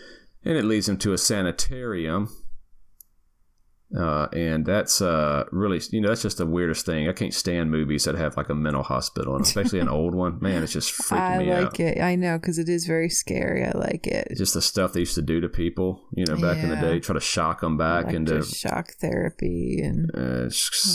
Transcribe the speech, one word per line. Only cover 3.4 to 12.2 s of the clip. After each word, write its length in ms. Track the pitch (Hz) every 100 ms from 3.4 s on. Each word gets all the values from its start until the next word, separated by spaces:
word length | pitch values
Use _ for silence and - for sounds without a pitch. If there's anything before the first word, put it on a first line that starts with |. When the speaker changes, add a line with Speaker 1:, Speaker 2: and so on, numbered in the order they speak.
| _ _ _ _ - -
Speaker 1:
Uh, 300 | 82 76 73
and 320 | 82 82 80 82
that's, 340 | 104 104 -
uh, 440 | 92 80 76 71 -
really, 300 | 92 101 85 -
you 80 | 110
know, 60 | 101
that's 120 | 120
just 160 | 104 -
the 80 | 82
weirdest 380 | 87 85 78
thing. 240 | - 78 78
I 40 |
can't 180 | 92 104
stand 380 | - 92 87 80
movies 340 | 78 73 73
that 120 | 85 80
have, 200 | 76 69
like, 140 | -
a 40 |
mental 280 | 73 76 69
hospital, 520 | 67 64 - - -
and 80 | 69 -
especially 320 | 101 - 92
an 80 | 85
Speaker 2:
<laughs> 120 | 76
Speaker 1:
old 140 | 85
one. 240 | 90 90 82
Man, 200 | 95 87
it's 120 | 80
just 180 | 80 -
freaking 380 | - - - 185
Speaker 2:
I 80 | 185
Speaker 1:
me 120 | 180
Speaker 2:
like 160 | 180 185
Speaker 1:
out. 140 | -
Speaker 2:
it. 180 | 165 -
I 140 | 180
know, 240 | 180